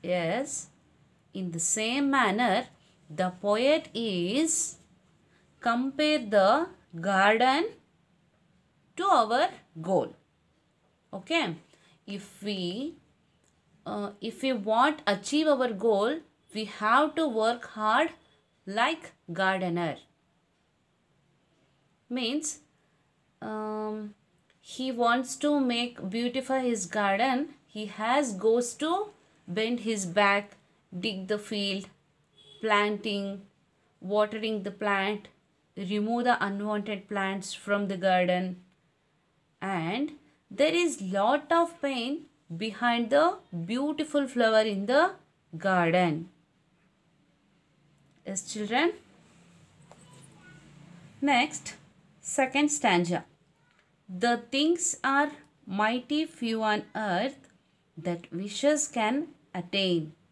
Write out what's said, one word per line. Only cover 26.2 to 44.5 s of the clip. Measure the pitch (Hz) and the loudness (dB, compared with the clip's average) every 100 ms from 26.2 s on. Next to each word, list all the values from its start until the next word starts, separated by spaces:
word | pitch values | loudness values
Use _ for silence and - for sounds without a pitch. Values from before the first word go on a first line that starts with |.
| 240 254 254 262 | -2 -2 -2 0
his | 254 226 180 | 0 -2 -2
garden. | 214 202 196 254 254 311 - _ | 0 2 2 2 0 -2 -8 _
He | 214 214 | -10 -10
has | 202 220 269 269 | -6 0 2 0
goes | 190 220 233 240 | 0 2 2 0
to | - 311 359 427 - _ _ - | -4 -2 -2 -4 -10 _ _ -8
bend | 175 220 240 | -4 -2 -2
his | 202 214 185 | -2 -2 0
back, | 180 202 202 208 - _ _ _ 180 | 2 4 4 -2 -20 _ _ _ -8
dig | 214 190 185 | -6 -6 -4
the | 208 | -6
field, | 208 208 202 196 190 _ _ _ _ _ _ - | -4 -4 -2 -4 -8 _ _ _ _ _ _ -8
planting, | 220 208 208 208 214 202 196 202 - _ _ _ _ _ | 0 2 2 -2 -4 -4 -6 -8 -14 _ _ _ _ _
watering | 185 208 214 220 220 214 | -2 0 0 -2 -4 -4
the | 190 | -6
plant, | 196 208 196 196 208 - _ _ _ _ - | -6 -2 0 0 -4 -8 _ _ _ _ -12
remove | 190 208 208 240 | -4 -2 0 0
the | 247 240 | 2 0
unwanted | 202 202 208 208 208 202 - | 0 -4 -4 -4 -4 -8 -6
plants | 202 190 196 180 | -4 -2 -4 -8
from | - - 202 202 | -12 -2 -2 0
the | 190 | 0
garden. | 190 185 180 180 185 180 _ _ _ _ _ _ _ _ _ _ | 4 4 4 2 -2 -8 _ _ _ _ _ _ _ _ _ _
And | 190 185 165 220 294 - _ _ _ | -4 -2 -2 -4 -6 -8 _ _ _
there | 196 302 | 2 2
is | 339 349 - | 4 0 -2
lot | 196 196 214 294 294 | -4 0 2 2 2
of | 339 339 - | 2 2 -2
pain | 285 262 240 302 - _ _ 165 | -4 -4 -4 -6 -10 _ _ -6
behind | 220 202 240 233 226 | -6 -2 0 0 2
the | 285 330 392 _ 170 | 4 4 0 _ -8
beautiful | 170 240 285 302 311 285 269 | -4 -2 -2 -2 0 0 0
flower | 240 226 | 2 4